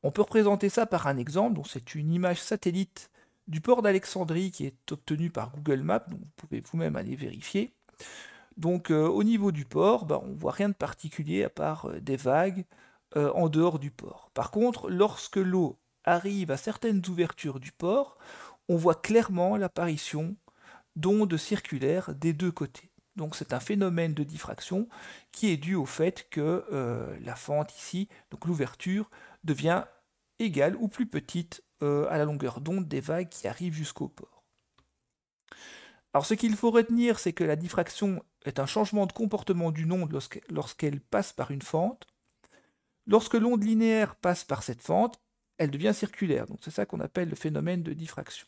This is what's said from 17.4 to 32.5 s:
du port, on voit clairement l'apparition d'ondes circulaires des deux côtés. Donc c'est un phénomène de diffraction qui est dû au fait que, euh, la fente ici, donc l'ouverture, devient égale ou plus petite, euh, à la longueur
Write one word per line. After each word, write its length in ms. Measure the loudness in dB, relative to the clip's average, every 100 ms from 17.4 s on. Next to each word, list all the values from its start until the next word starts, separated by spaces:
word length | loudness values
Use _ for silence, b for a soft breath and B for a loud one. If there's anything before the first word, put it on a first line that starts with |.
| -6 -6
du 120 | -10
port, 460 | _ 0 2 0 -8 B B B B 0
on 80 | 4
voit 180 | 4
clairement 600 | 4 4 4 4 2 2 2
l'apparition 800 | 0 -2 -2 -2 -4 -4 -4 -8 _ B B B B -2
d'ondes 400 | 2 4 4 0
circulaires 800 | -2 -4 -4 -2 2 0 -2
des 180 | -2 0
deux 200 | 0 -2
côtés. 380 | -2 -8 -8 -20 _ _ -8
Donc 180 | -8
c'est 200 | -6 -4
un 60 | -4
phénomène 520 | 0 0 2 2 0
de 120 | 0
diffraction 640 | -4 -6 -12 -12 -4 -4 -4 B B B B
qui 180 | -2 0
est 60 | 0
dû 180 | 0
au 120 | -2 -2
fait 420 | 0 0 0 -8
que, 360 | -2 0 0 -2
euh, 440 | -4 -2 -4 -6 -8
la 140 | -10
fente 400 | -10 -4 -2 -2
ici, 340 | -8 -8 -6 -6 B B
donc 140 | -8
l'ouverture, 680 | -4 -2 -2 -4 -2 -2 -4 B B B
devient 420 | -4 0 2 2 0 _ _ _ _ _
égale 380 | -2 2 2 2
ou 120 | -4
plus 180 | -2 -2
petite, 560 | -2 -4 -6 -6 -12 _ _
euh, 240 | 0 2 2
à 80 | 0
la 60 |
longueur 360 | 0 -2 -6